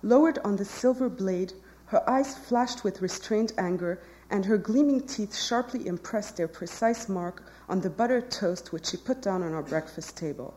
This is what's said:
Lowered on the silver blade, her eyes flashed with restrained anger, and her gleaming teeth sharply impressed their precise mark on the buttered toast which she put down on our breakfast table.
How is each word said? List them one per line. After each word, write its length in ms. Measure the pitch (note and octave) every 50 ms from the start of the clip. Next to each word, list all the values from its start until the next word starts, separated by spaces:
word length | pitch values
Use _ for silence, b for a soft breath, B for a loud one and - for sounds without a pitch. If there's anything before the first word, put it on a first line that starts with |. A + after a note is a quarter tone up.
Lowered 380 | - G3+ A#3 C4+ D4+ D#4+ D4 - -
on 140 | G#3 G3+ F#3+
the 80 | G3+
silver 420 | G3 - - - B3+ B3+ B3+ C4 A#3+
blade, 460 | - - G3 F#3+ F#3 F3+ F#3+ F#3 - B B B B B B
her 240 | B - - - -
eyes 260 | B3 C4+ C#4+ C#4 -
flashed 480 | - - - A#3+ A#3+ B3 B3 - - -
with 180 | G#3 F#3 -
restrained 520 | F#3 F3+ - - - - A3 G#3+ A3+ A3 - -
anger, 440 | F3+ F3+ F3+ F3 F3 E3+ F3+ F3+ B B B B B B
and 160 | - G3+ F#3+
her 120 | G3 A3 G#3
gleaming 420 | - - G#3+ C4+ D4 C#4+ C#4 B3+
teeth 340 | C4 - - - G#3+ G3+ -
sharply 540 | - - - A#3+ A#3+ B3 A#3+ - B3 - -
impressed 480 | F3 E3+ - - - G#3+ G#3 - -
their 120 | - E3+ D#3+
precise 600 | E3 - F3+ E3+ - - A3+ A3+ A#3 A3+ - -
mark 360 | G3 F3+ F3 F3 F3+ - - B B B B B
on 120 | - F#3+
the 80 | E3+ F#3+
buttered 400 | - - A#3 A#3+ B3+ B3 A#3+ B3
toast 440 | - - G#3 F3 F3+ F3+ - - -
which 140 | D#3+ - -
she 100 | - E3+
put 240 | - - B3+ B3+
down 220 | - G3 F#3+ F#3 F3+
on 100 | E3 D#3+
our 100 | D#3+ D3
breakfast 540 | - D#3+ D#3 D#3 - - - D#3+ - - -
table. 380 | E3+ D#3 C#3+ - B2 - -